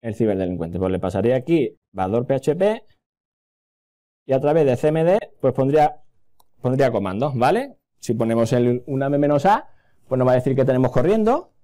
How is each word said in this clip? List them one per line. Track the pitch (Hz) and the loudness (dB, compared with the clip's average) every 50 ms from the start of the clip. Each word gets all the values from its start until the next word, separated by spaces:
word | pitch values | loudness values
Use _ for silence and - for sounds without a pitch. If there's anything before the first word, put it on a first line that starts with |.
el | - 113 107 | -8 -10 -4
ciberdelincuente? | - 117 110 101 95 92 90 90 85 82 82 87 90 | -2 -2 0 0 -2 -2 -4 -4 -6 -6 -8 -6 -4
Pues | 92 92 | -2 -2
le | 92 90 | -2 -2
pasaría | 90 92 87 95 95 117 127 | -4 -4 -4 -2 0 0 0
aquí | 131 127 - 170 165 131 107 - _ _ _ | -2 -2 0 0 0 0 -2 -6 _ _ _
backdoor | _ 95 92 92 101 117 127 - | _ -6 -4 -2 -2 -4 -2 -2
P | 139 | -4
H | 131 - - 147 | -2 -2 -2 -2
P | 175 190 208 220 240 - _ _ _ _ _ _ _ _ _ _ _ _ _ _ _ _ _ _ _ _ _ _ _ _ _ _ _ _ | 0 0 -2 -2 -4 -8 _ _ _ _ _ _ _ _ _ _ _ _ _ _ _ _ _ _ _ _ _ _ _ _ _ _ _ _
y | - 131 | -2 -2
a | 131 | 0
través | 131 147 151 165 156 | 0 2 2 2 2
de | 139 123 | 2 0
C | 117 - 151 | 2 0 0
M | 151 160 160 | 0 2 2
D, | 170 185 220 - - - _ | 2 2 0 0 -6 -16 _
pues | - 131 127 | -2 -2 0
pondría, | - 131 135 139 156 147 151 147 - - - _ _ _ _ _ _ - _ _ _ | 0 -2 2 4 4 2 2 0 -4 -20 -20 _ _ _ _ _ _ -20 _ _ _
pondría | - 127 127 131 139 127 | -4 -4 0 0 0 0
comandos, | 113 107 98 95 92 101 127 151 135 | 0 -2 -4 -4 -4 -4 -4 -4 -2
¿vale? | 123 120 135 180 226 269 277 - _ _ _ _ _ | 0 0 2 0 0 -2 -6 -12 _ _ _ _ _
Si | - - 120 | -6 -6 -4
ponemos | 113 117 110 113 113 117 113 | -2 -2 0 0 0 0 0
el, | 131 123 120 123 120 123 123 | 2 0 2 2 0 -2 -4
un | - 139 135 | -6 -4 -4
ame | 135 139 143 143 | -2 -2 0 0
menos | 147 143 147 143 139 | 2 2 2 2 4
A, | 185 208 262 302 - - _ _ _ _ _ _ _ | 2 2 2 0 -8 -20 _ _ _ _ _ _ _
pues | 131 127 | -2 0
nos | 127 127 | 2 2
va | 127 | 2
a | |
decir | 127 123 139 135 | 2 2 0 0
que | 135 131 | 0 2
tenemos | 127 131 127 131 123 | 2 2 2 2 0
corriendo. | - 135 120 170 208 226 214 214 247 302 - _ _ _ | 2 0 2 2 2 2 2 2 0 -2 -4 _ _ _